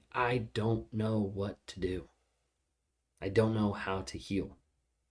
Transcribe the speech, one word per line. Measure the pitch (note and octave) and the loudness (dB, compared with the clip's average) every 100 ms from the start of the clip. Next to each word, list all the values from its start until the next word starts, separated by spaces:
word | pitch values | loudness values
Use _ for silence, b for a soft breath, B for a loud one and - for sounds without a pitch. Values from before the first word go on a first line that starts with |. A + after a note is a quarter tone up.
| _ B2+ | _ 0
"I | A#2+ A#2 A2 G#2+ | 2 0 -2 -2
don't | A2+ A2+ - | 0 0 -2
know | A2 A2 A2 | -2 0 2
what | G2 G2 G2+ - - | 0 -2 -6 -6 -14
to | F2+ | -4
do. | F#2 F2+ D#2 _ _ _ _ _ _ _ _ _ _ _ | -2 -2 -6 _ _ _ _ _ _ _ _ _ _ _
I | G2 | 2
don't | G#2 A2 A2 | 4 4 4
know | G#2 | 2
how | G2+ F#2+ F#2+ | 2 -2 -2
to | - - | -4 -10
heal." | - G2 - - _ _ _ _ _ | -2 -2 -2 -10 _ _ _ _ _